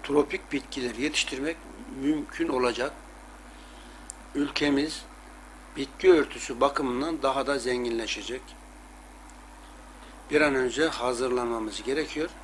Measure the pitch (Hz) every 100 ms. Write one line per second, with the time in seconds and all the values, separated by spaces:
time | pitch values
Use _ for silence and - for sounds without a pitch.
0 | - 143 147 185 - 139 - - 123 110
1 | 147 147 - 131 147 165 - - 120 135
2 | 139 156 - - 165 131 123 113 135 -
3 | - - - - - - - - - -
4 | - - - - 143 - 147 139 151 -
5 | - - - - - - - - 139 -
6 | 185 170 139 117 - 117 139 - 135 123
7 | 151 160 135 135 131 139 123 123 120 117
8 | 110 - 98 127 - - - - - -
9 | - - - - - - - - - -
10 | - - - 147 147 135 127 127 160 -
11 | 120 120 127 123 120 117 110 101 110 143
12 | 151 151 165 -